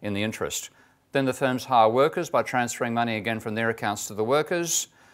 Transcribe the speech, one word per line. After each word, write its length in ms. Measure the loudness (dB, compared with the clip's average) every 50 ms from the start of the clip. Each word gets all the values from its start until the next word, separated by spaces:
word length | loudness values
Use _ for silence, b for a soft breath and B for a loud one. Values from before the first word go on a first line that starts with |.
| -8
in 120 | -4 -2
the 80 | -2 -2
interest. 480 | -2 -4 -4 -6 -6 -6 -6 -10 -10 _ b b b b b b b
Then 140 | -2 0 0
the 80 | 0 0
firms 320 | 0 0 0 0 -2 -2
hire 240 | 2 6 6 6 6
workers 420 | 6 4 4 4 2 -2 -4 0
by 120 | 0 0 0
transferring 520 | 0 0 0 0 -2 -2 -4 -4 -2 0
money 220 | 0 0 0 -2
again 240 | -2 -2 -4 -4 -4
from 160 | -4 -6 -4
their 140 | -2 0 0
accounts 360 | -2 -2 -2 -4 -4 -4 -6 -8
to 60 | -4
the 80 | -4 0
workers. 680 | 2 2 2 2 0 -2 -2 -2 -2 -2 -2 -4 -6 b b b b